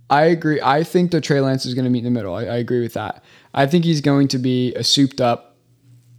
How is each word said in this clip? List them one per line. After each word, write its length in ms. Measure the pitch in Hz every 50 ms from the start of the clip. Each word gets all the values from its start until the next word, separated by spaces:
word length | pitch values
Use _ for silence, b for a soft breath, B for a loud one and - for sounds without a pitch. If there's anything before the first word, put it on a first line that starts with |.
| _ -
I 140 | 135 143 156
agree. 360 | 170 175 160 156 156 151 -
I 220 | - 127 139 151
think 280 | 165 - - 185 180 170
that 80 | - 156
Trey 180 | 127 - 147 139
Lance 240 | 135 135 131 131 -
is 80 | 127 123
gonna 160 | 131 127 127
meet 100 | 127 123
in 40 | 110
the 60 | 123
middle. 240 | 123 120 104 95 87
I, 100 | 104 117
I 120 | 92 117
agree 240 | 120 120 113 127 123
with 140 | 117 113 -
that. 280 | - 107 - - - b b b b b b b
I 120 | 131 139
think 180 | 139 160 175 165
he's 160 | 170 160 147
going 260 | 143 147 143 139 139 135
to 100 | - 131
be 360 | 123 127 127 127 127 123 -
a 100 | - -
souped 360 | - - 143 139 131 - -
up, 360 | 127 120 120 - - _ _ _ _ _ _ _ _ _ - - _ _ -